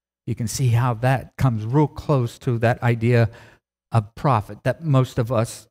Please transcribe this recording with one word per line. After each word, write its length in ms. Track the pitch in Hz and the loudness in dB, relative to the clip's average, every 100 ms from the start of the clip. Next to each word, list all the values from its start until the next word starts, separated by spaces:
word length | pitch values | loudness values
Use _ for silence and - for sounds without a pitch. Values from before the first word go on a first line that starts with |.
| _ _ - | _ _ -8
You 80 | |
can 140 | 110 117 | -6 -4
see 200 | - 131 | -2 2
how 260 | 117 127 | 2 0
that 420 | 110 127 135 - - | 0 0 -2 -4 -2
comes 280 | 131 110 | 0 0
real 240 | 110 143 143 | 0 2 0
close 500 | - - 139 120 - | -2 -2 0 0 -4
to 180 | 135 117 | -4 0
that 240 | 113 - | 0 0
idea 480 | 120 117 117 120 107 - - _ _ _ _ | 0 0 2 2 2 -2 -20 _ _ _ _
of 220 | 117 104 | -2 -2
prophet 480 | - 147 113 104 104 | -4 0 0 -2 -8
that 220 | 131 123 | -6 -4
most 340 | 165 131 127 - | 0 2 2 -2
of 140 | 113 | -2
us 360 | 117 113 - - | 0 -2 -6 -10